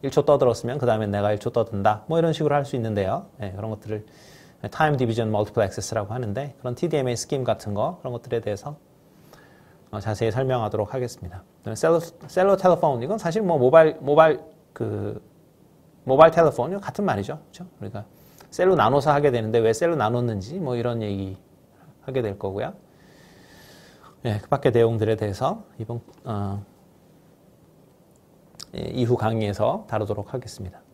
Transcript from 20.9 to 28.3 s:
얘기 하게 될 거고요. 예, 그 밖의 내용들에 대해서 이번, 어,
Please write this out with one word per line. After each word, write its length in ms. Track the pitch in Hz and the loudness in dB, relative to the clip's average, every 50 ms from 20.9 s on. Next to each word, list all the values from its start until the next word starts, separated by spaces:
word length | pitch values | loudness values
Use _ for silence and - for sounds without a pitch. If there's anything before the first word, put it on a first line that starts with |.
| 117 117 | -2 -2
얘기 360 | 110 104 98 98 98 95 95 - _ _ _ _ _ _ _ _ - - - _ | -4 -4 -4 -4 -6 -8 -10 -14 _ _ _ _ _ _ _ _ -20 -20 -20 _
하게 200 | _ - 131 135 | _ -4 -4 -2
될 180 | 113 104 98 98 | -2 -2 -6 -6
거고요. 340 | - 98 95 104 123 180 202 - _ _ _ _ - - - - - - - - - - - - - - - - - - - - - - - _ - | -8 -6 -6 -6 -8 -8 -10 -16 _ _ _ _ -20 -20 -20 -20 -20 -20 -20 -20 -20 -20 -20 -20 -20 -20 -20 -20 -20 -20 -20 -20 -20 -20 -20 _ -6
예, 140 | 117 107 107 | -6 -6 -6
그 100 | - - | -4 -4
밖의 220 | 143 131 - 139 | -4 0 0 2
내용들에 440 | 113 120 117 113 117 107 104 107 110 | 4 6 4 4 2 0 0 0 0
대해서 480 | - 113 104 98 - 127 147 208 226 - - _ | 0 -2 -6 -4 -2 -4 -4 -4 -6 -12 -20 _
이번, 240 | - 110 - 117 117 - - - - _ | -14 -10 -10 -10 -12 -12 -16 -20 -18 _
어, 380 | - 107 101 101 98 98 101 101 _ _ _ _ _ _ _ _ _ _ _ _ _ _ _ _ _ _ _ _ _ _ _ _ _ _ _ _ _ _ _ _ _ | -8 -6 -6 -4 -6 -6 -8 -10 _ _ _ _ _ _ _ _ _ _ _ _ _ _ _ _ _ _ _ _ _ _ _ _ _ _ _ _ _ _ _ _ _